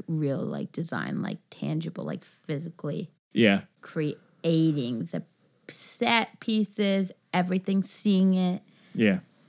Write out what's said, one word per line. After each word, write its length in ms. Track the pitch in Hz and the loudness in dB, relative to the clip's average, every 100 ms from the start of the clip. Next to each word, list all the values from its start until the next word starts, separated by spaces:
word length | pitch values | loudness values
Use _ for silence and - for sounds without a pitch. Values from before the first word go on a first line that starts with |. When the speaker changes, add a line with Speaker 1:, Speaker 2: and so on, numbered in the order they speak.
| - | -6
Speaker 1:
real, 300 | 160 143 131 | -2 0 -2
like, 280 | 139 143 - | -4 -6 -8
design, 500 | - 165 95 - - | -6 -6 -4 -4 -4
like, 160 | - - _ | -6 -8 _
tangible, 540 | - 143 156 160 - | -10 -4 -4 -4 -8
like, 200 | 151 139 | -8 -8
physically 840 | - - - 143 165 - 151 - 165 _ _ | -12 -18 -8 -8 -8 -10 -8 -6 -8 _ _
Speaker 2:
Yeah. 300 | - 107 98 - _ | 4 4 4 0 _
Speaker 1:
creating 1300 | - 170 151 - _ _ 165 160 160 147 123 117 170 | -10 -4 -4 -6 _ _ 0 2 4 2 -2 -4 -6
the 100 | - - _ _ _ - | -8 -10 _ _ _ -10
set 680 | - - - 233 233 - - | -6 -4 0 2 2 2 -4
pieces, 720 | - 214 202 - 202 196 185 - _ | -2 0 0 0 0 2 0 -6 _
everything, 500 | 180 180 185 185 196 | -2 0 0 0 0
seeing 520 | 190 - 208 190 190 | 0 -2 2 4 6
it, 280 | 185 180 185 - _ - | 4 2 -2 -8 _ -10
Speaker 2:
Yeah. 260 | - 107 92 - _ | 2 2 2 -4 _